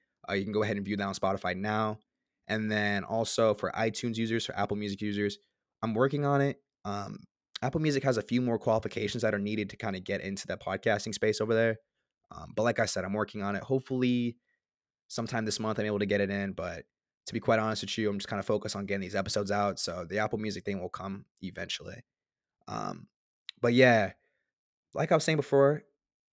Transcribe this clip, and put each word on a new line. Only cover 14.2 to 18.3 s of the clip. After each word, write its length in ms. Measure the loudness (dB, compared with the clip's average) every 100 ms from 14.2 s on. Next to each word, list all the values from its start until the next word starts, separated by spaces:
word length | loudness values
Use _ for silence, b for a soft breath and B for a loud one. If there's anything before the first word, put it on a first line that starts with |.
| 0 -6 _ _ _ _ _ _ -12
sometime 380 | -6 -4 -2 -2
this 120 | -2
month 200 | 0 0
I'm 80 | 0
able 140 | 0
to 60 | 2
get 140 | 2
it 80 | 2
in, 240 | 0 -4
but 320 | -4 -8 -8 -14 _ _ _
to 80 | -8
be 80 | -4
quite 180 | 2 2
honest 240 | 2 -2
with 140 | -4 -2
you, 140 | -2
I'm 80 | -2
just 100 |
kinda 140 | -4